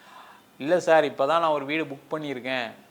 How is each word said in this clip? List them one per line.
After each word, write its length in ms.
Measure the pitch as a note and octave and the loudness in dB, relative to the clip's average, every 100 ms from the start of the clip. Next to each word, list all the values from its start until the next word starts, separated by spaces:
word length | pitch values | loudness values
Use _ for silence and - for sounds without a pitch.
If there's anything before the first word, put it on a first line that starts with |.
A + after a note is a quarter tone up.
| - - - - _ - | -20 -20 -20 -20 _ -10
"இல்ல 220 | C3+ F3+ | 0 0
சார், 240 | F3+ D#3+ | 4 4
இப்பதான் 220 | D3 A#2+ C#3 | 4 0 0
நான் 180 | E3 | 2
ஒரு 200 | E3 D3 | 2 0
வீடு 200 | C3+ D#3 | -2 -4
புக் 300 | D3+ C3+ - | -4 -10 -10
பண்ணியிருக்கேன், 560 | D#3 D3 B2+ A#2+ C3 A#2 G#2 - | -8 -8 -8 -6 -6 -6 -12 -20